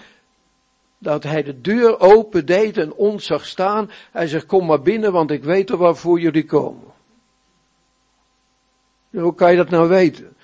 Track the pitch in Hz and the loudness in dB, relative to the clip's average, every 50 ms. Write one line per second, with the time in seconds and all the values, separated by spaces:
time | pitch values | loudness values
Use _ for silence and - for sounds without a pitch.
0 | - _ _ _ _ _ _ _ _ _ _ _ _ _ _ _ _ _ _ _ | -18 _ _ _ _ _ _ _ _ _ _ _ _ _ _ _ _ _ _ _
1 | - - 147 147 143 143 156 156 143 143 135 127 120 175 214 240 240 226 220 - | -6 -6 -6 -6 -6 -6 -6 -6 -6 -6 -10 -10 -6 -4 -2 2 2 2 2 4
2 | 185 185 214 226 220 220 - 175 147 139 175 196 220 214 196 214 156 151 147 - | 6 8 8 6 6 2 -4 -4 -2 0 0 0 0 -2 -2 -4 -6 -6 -4 -2
3 | 202 208 214 196 - - - 147 - - - - 185 196 208 220 208 202 - - | -2 -2 -2 -4 -6 -6 -6 -6 -6 -10 -6 -4 -4 -2 -2 -4 -6 -6 -12 -20
4 | - _ _ - 175 156 143 160 - - 196 190 180 160 156 143 131 165 220 226 | -20 _ _ -6 -6 -4 -6 -8 -6 0 0 0 2 2 0 0 2 -2 -2 0
5 | 214 208 180 175 160 147 151 139 131 147 180 196 196 190 - 170 180 170 165 - | -2 0 0 0 0 -2 -4 -6 -4 -2 0 0 0 -2 -2 0 2 2 2 0
6 | - 170 175 170 170 165 143 156 147 - - 147 131 - - - - - _ _ | 0 0 0 0 0 -2 -2 -2 -2 0 -2 -2 -2 -4 -10 -16 -20 -20 _ _
7 | _ _ _ _ _ _ _ _ _ _ _ _ _ _ _ _ _ _ _ _ | _ _ _ _ _ _ _ _ _ _ _ _ _ _ _ _ _ _ _ _
8 | _ _ _ _ _ _ _ _ _ _ _ _ _ _ _ _ _ _ _ _ | _ _ _ _ _ _ _ _ _ _ _ _ _ _ _ _ _ _ _ _
9 | _ _ - 196 170 170 165 - 185 175 180 175 175 165 180 165 165 170 185 190 | _ _ -8 -4 -4 -4 0 2 2 4 4 2 2 0 2 0 2 2 4 2
10 | 185 151 - - - - - _ | 2 2 -2 -6 -16 -20 -20 _